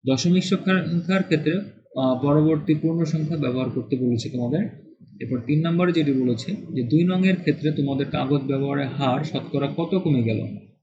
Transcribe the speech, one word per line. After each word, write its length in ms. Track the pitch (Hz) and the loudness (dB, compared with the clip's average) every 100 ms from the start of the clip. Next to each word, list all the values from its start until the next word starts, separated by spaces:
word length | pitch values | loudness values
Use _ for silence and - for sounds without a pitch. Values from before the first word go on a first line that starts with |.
| 127 | 0
দশমিক 360 | 131 175 185 | 0 4 2
সংখ্যার 800 | 185 190 190 185 160 170 175 190 | 2 -2 2 0 0 -2 0 -2
ক্ষেত্রে, 360 | 190 151 156 185 - - _ | 2 0 0 -2 -6 -18 _
আহ, 240 | - 131 123 | -2 0 2
পরবর্তী 520 | 143 151 156 156 - | 2 4 4 2 2
পূর্ণ 320 | 151 160 165 | 0 2 0
সংখ্যা 320 | 151 156 151 165 | 0 0 -2 -2
ব্যবহার 320 | 131 127 127 | -2 -2 -2
করতে 260 | 131 117 | -4 -2
বলেছে 340 | 127 123 113 - | 0 0 0 -4
তোমাদের। 600 | 123 120 156 233 - - - - - | -4 -2 -2 -2 -8 -20 -20 -20 -14
এরপর 180 | 127 127 | -6 -6
তিন 220 | 113 151 165 | 0 0 2
নম্বরে 240 | 170 180 | 2 2
যেটি 200 | 165 147 | 2 2
বলেছে 440 | 131 123 117 - 202 - | 2 2 0 -4 -8 -6
যে 100 | 127 | -4
দুই 200 | 120 151 | 2 4
নংয়ের 320 | 175 185 190 | 4 4 2
ক্ষেত্রে 360 | 180 - 147 151 | 2 0 0 0
তোমাদের 340 | 147 139 135 | 0 -2 -2
কাগজ 360 | 139 139 135 143 | -2 -2 0 0
ব্যবহারের 460 | 135 135 139 143 135 | 0 -2 -2 -2 -4
হার 360 | 131 135 131 | -2 0 0
শতকরা 440 | 147 135 - 143 143 156 | -2 -6 -4 -4 -2 -2
কত 180 | - | 0
কমে 280 | 190 170 131 | 0 2 2
গেল। 160 | 113 107 110 - - _ | 2 0 -4 -10 -16 _